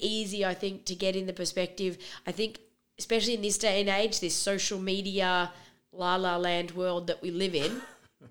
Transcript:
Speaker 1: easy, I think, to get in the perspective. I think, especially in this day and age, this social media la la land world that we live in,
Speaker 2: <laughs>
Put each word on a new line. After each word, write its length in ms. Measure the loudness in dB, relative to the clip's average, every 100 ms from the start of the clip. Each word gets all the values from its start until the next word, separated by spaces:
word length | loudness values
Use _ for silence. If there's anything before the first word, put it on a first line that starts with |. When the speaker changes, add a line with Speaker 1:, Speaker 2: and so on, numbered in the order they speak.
Speaker 1:
easy, 420 | 0 0 -2 0
I 80 | 0
think, 320 | 0 -4 -4
to 100 | -8
get 220 | -2 0 0
in 80 |
the 80 | -2
perspective. 640 | -2 -2 0 -2 0 -2 -4 -10 -12 -8
I 60 |
think, 260 | -4 -4 -4 -20 _ _ -12
especially 340 | 0 2 2
in 80 | 0
this 160 | 0 2
day 240 | 4 4
and 80 | 4
age, 320 | 4 2 2
this 140 | 0
social 440 | 0 0 0 0 -2
media 720 | 0 0 0 0 2 2 0 -6 -20 _ _
la 240 | -4 0 2
la 200 | 2 2
land 360 | 2 2 0
world 340 | -2 0 0 -2
that 160 | -4
we 80 | -2
live 240 | 0 2
in, 260 | 2 0 -2 -8 -18 -20 _
Speaker 2:
<laughs> 80 | -20